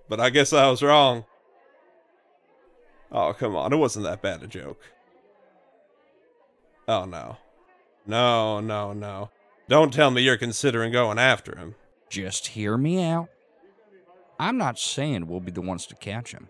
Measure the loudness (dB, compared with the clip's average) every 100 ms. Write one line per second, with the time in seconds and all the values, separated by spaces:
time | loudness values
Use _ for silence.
0 | -8 0 2 4 4 6 6 4 6 6
1 | 6 2 -8 _ _ _ _ _ _ _
2 | _ _ _ _ _ _ _ _ _ _
3 | -8 -2 -2 -2 -4 -4 0 0 0 -2
4 | -8 -6 -6 -8 -12 -14 -14 -18 -20 _
5 | _ _ _ _ _ _ _ _ _ _
6 | _ _ _ _ _ _ _ _ -4 -4
7 | -4 -12 -14 -18 _ _ _ _ _ _
8 | -4 0 2 2 0 -2 -4 -4 -6 -8
9 | -10 -10 -12 _ _ _ 2 4 4 4
10 | 4 4 2 2 -2 -2 0 0 0 0
11 | 0 2 2 2 -2 -14 -16 -18 _ _
12 | _ -10 -8 -8 -8 -6 -2 0 0 0
13 | 0 -2 -4 _ _ _ _ _ _ -20
14 | _ -20 _ -6 -4 -2 -2 -4 -6 -4
15 | -2 -4 -4 -8 -8 -8 -6 -8 -10 -14
16 | -12 -10 -12 -18 -20